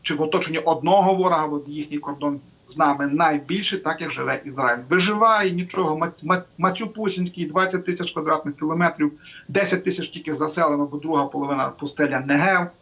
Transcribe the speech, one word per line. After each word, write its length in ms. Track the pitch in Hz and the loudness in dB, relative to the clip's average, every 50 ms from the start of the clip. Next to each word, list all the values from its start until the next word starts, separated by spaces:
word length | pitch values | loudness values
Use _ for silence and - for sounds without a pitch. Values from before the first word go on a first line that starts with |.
чи 140 | - - 156 | -2 -4 -2
в 60 | 147 | 0
оточенні 360 | 160 147 - - - 156 156 | 0 0 2 0 0 0 -2
одного 560 | 165 160 165 160 160 139 175 190 202 185 190 190 | -2 0 0 0 0 2 4 4 6 6 4 4
ворога, 340 | 185 185 180 170 156 156 | 4 4 2 2 2 0
бо 140 | 151 147 147 139 | 0 -4 -6 -6
їхній 300 | 143 147 151 147 - 147 | -8 -8 -8 -8 -6 -8
кордон 420 | 147 - 143 143 139 147 147 143 139 - - - _ _ | -8 -6 -8 -8 -4 -4 -4 -4 -4 -10 -18 -20 _ _
з 120 | - - | -6 0
нами 300 | 151 156 143 139 139 143 | 2 2 2 2 2 0
найбільший, 720 | 143 143 151 170 160 151 147 143 - 175 202 196 - 196 185 | 0 2 2 4 4 2 0 -2 -4 -4 -2 0 -2 -2 -2
так 220 | - 156 160 - | -4 -4 -4 -4
як 100 | 170 143 | -6 -8
живе 300 | 131 135 131 131 131 131 - | -6 -4 -2 -2 -2 -4 -6
Ізраїль. 340 | 143 131 135 131 120 117 123 127 131 | -10 -4 -2 0 0 0 0 0 0
Виживає 600 | 165 185 180 202 208 214 226 226 220 214 196 190 | 2 4 4 2 4 4 6 6 6 6 4 2
нічого, 460 | 175 175 185 175 - 190 190 156 156 | 0 -2 -4 -2 -2 0 0 0 0
мат-, 260 | 156 165 170 - - 151 | 0 -2 -4 -6 -10 -2
мат-, 200 | 156 185 180 - _ _ | 0 0 0 0 _ _
матюпусінький, 880 | - 180 190 185 - 226 202 - 214 214 196 175 180 180 175 - 175 175 | 0 0 0 0 -2 -6 -8 -6 -4 -2 -2 0 -2 -4 -4 -2 -6 -6
двадцять 400 | 156 151 185 185 185 185 180 180 | -2 2 0 2 2 0 -2 -2
тисяч 260 | 180 175 170 175 - | -2 -4 -4 -4 -4
квадратних 440 | - 165 156 160 160 151 - 147 143 | -4 -4 0 0 0 0 0 -6 -6
кілометрів, 560 | - 156 156 160 165 175 165 165 - 151 147 147 - - - - - - | -4 -2 -2 2 2 2 2 2 0 -2 -2 -2 -6 -20 -20 -20 -20 -14
десять 360 | - 139 196 202 - 185 175 - | -2 0 0 2 2 0 0 0
тисяч 260 | 185 180 - 156 - | -4 -4 -4 -6 -8
тільки 240 | - 156 - 156 147 | -10 -10 -8 -6 -2
заселено, 520 | - 151 156 - 175 165 151 147 143 147 | -2 -2 -2 2 2 2 2 2 0 -2
бо 120 | 143 147 | -4 -4
друга 280 | 147 143 160 160 143 139 | -8 -4 0 0 0 0
половина 440 | 139 - 143 139 139 143 135 131 127 | 0 -4 -6 -4 -2 -2 -2 -2 -4
пустеля 500 | - - 147 143 - - 151 - 135 131 | -4 -6 -6 -6 0 0 0 0 0 -2
Негев. 480 | 135 139 143 147 170 196 190 180 175 175 - _ | 0 0 2 2 4 4 2 2 0 -2 -8 _